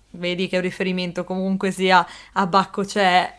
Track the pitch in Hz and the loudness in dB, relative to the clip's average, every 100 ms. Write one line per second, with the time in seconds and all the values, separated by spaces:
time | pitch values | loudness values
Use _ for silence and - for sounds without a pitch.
0 | _ 175 175 175 185 185 180 - 185 180 | _ -8 -6 -2 -2 -2 -2 -2 -2 -2
1 | 180 175 175 185 190 190 196 185 190 185 | -4 -6 -6 -4 -2 -2 -2 0 4 4
2 | 175 - - - 196 190 190 - 196 214 | 4 -8 -8 -4 2 2 0 -4 -4 0
3 | 190 180 - | 4 4 2